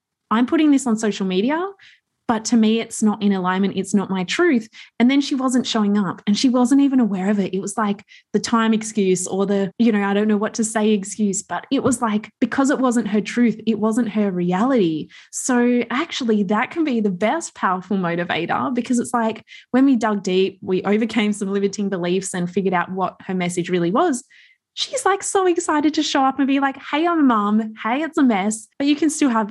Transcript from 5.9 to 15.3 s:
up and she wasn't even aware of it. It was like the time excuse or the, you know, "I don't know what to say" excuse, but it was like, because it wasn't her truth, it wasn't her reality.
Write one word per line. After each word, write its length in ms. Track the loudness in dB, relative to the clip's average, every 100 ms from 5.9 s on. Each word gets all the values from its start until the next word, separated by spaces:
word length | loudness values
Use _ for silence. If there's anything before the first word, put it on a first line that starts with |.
| 0
up 240 | 0 -4 -2
and 100 | 0
she 120 | 2
wasn't 320 | 2 4 4
even 180 | 4 2
aware 320 | 0 0 0
of 80 | 0
it. 160 | 0
It 60 | -4
was 180 | -6 -4
like 260 | -4 -4 -10 -20 _
the 80 | -4
time 340 | 0 2 2
excuse 540 | 0 -2 0 2 0 -2
or 180 | -2 0
the, 240 | 0 -2 0
you 140 | 2
know, 100 | 2
"I 100 | 2
don't 140 | 0 2
know 100 | 0
what 160 | -2
to 100 | -2
say" 260 | -4 0 2
excuse, 500 | 2 -2 -2 -2 -2
but 280 | -6 -10 -4
it 140 | -2
was 180 | 0 0
like, 280 | 0 -2 -4 -4
because 280 | -4 0 0
it 120 | 2
wasn't 260 | 0 0 0
her 140 | -2
truth, 400 | -2 0 0 0
it 140 | -2 0
wasn't 300 | 0 0 -2
her 240 | 0 -2
reality. 720 | 0 0 2 2 2 2 -2 -8 -16 -16